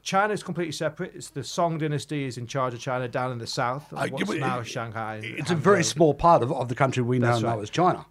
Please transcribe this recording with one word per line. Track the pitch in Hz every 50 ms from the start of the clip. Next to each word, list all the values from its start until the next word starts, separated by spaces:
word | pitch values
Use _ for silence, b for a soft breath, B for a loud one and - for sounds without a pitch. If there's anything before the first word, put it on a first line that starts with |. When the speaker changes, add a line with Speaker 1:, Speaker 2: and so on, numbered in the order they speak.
| -
Speaker 1:
China | - 190 190 208 214 208
is | - -
completely | - 160 175 175 156 -
separate. | - 165 151 151 - 185 - -
It's | - - -
the | - 143 120
Song | - - 190 170 170 165
dynasty | 151 156 151 147 143 - - 156 147 139
is | 131 113
in | 123 120
charge | 113 - 139 127 127 120
of | 117
China | - 135 127 127 127
down | 120 110 135 127 127
in | 127
the | 117 113
south, | - - 147 127 120 127 147 - - 147
Speaker 2:
Uh, | - 139 -
Speaker 1:
what's | 123 139
Speaker 2:
yeah, | 196
but | 202 190 139
Speaker 1:
now | 131 131 127 123
Speaker 2:
it, | 113
Speaker 1:
Shanghai | - - 127 117 117 104 113 110 107 110
and | 110 107
Speaker 2:
it's | 107 - - 147 160
a | 175
very | 156 123 190 202 180
Speaker 1:
Hangzhou. | 156
Speaker 2:
small | - - 147 170 151 143
part | - - 170 170 143 117
of, | 131
of | 151 131 127
the | 117 120
country | - 139 127 117 131 120
we | 120 127 123
now | 120 120
Speaker 1:
That's | 120 113 110
Speaker 2:
know | 117
Speaker 1:
right. | 117 104
Speaker 2:
as | 104 -
China. | - 156 180 175 160 - 147 -